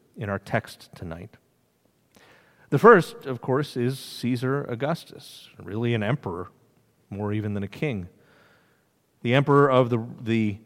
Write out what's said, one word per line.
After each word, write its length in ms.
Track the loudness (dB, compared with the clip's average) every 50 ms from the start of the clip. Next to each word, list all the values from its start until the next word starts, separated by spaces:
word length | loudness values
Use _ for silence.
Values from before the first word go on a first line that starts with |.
| _ _ _
in 120 | -10 -6 -6
our 100 | -6 -6
text 500 | -4 -4 -4 -4 -4 -6 -14 -20 -20 -20 -18
tonight. 420 | -14 -14 -12 -12 -14 -16 -18 -20 -20 _ _ _ _ _ _ _ _ _ _ _ _ _ _ _ -20 -20 -20 -20 _ _ _ _ _ _ -2
The 80 | 2 6
first, 460 | 10 10 10 8 6 2 -6 -12 -10
of 160 | -10 -10 -6
course, 360 | -2 0 0 0 0 -2 -4
is 220 | -2 -2 -2 -2 -6
Caesar 640 | -10 -16 -10 -6 -4 -2 -2 -2 -2 -2 -4 -4 -4
Augustus, 840 | -6 -8 -6 -4 -4 -4 -6 -8 -14 -20 -20 -20 -20 -20 -20 -20 -20 -20 -18
really 320 | -12 -8 -6 -4 -2 0 0
an 80 | 0
emperor, 480 | 0 0 -2 -2 -2 -6 -8 -8 -10 -12 -16 _ _ _ _ _ _ _ _ _ _ -12
more 200 | -8 -6 -4 -4
even 220 | -4 -4 -4 -4 -4
than 100 | -6 -6
a 40 |
king. 420 | -8 -8 -6 -6 -4 -4 -6 -8 -12 -16 _ _ _ _ _ _ _ _ _ _ _ _ _ _ _ _ _ _ _ _ _
The 120 | -2 0 2
emperor 380 | 2 4 4 4 6 6 6
of 180 | 4 4 2 2
the, 160 | 0 -2 -2 -6 -12 -8
the 380 | -4 0 0 2 2 0 -2 -6 -12